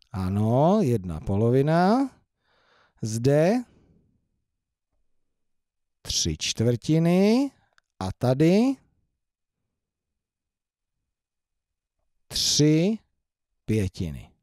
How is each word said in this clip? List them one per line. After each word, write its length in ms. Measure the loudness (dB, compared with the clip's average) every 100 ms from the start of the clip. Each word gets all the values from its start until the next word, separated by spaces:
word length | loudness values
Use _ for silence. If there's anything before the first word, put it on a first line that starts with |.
| _
Ano, 680 | -8 -4 -2 0 2 2 2
jedna 380 | 2 -2 -4 -8
polovina. 880 | -4 0 2 2 2 2 2 2 -2 -8 _ _ _ _ _ _ _ _
Zde 600 | -8 -2 0 2 2 0 -4 _ _ _ _ _ _ _ _ _ _ _ _ _ _ _ _ _ _ _ _ _ _ _
tři 340 | -8 -6 -4 -4
čtvrtiny 1120 | -6 -2 -2 -2 -2 0 2 2 2 2 -2 -6 _ _ _ -12
a 120 | -10
tady 640 | -4 -2 2 2 4 2 -2 _ _ _ _ _ _ _ _ _ _ _ _ _ _ _ _ _ _ _ _ _ _ _ _ _ _ _ _ _ _ _ _ _ _ -12
tři 720 | -6 -2 0 2 2 0 -4 _ _ _ _ _ _
pětiny. 680 | -6 -2 -4 -6 -10 -10 -18 _